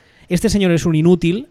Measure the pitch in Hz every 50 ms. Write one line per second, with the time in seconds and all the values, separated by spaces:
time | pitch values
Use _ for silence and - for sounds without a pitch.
0 | _ _ _ _ - - 180 170 - 214 - 202 190 180 170 160 - 175 160 156
1 | 160 170 185 165 170 165 180 226 294 -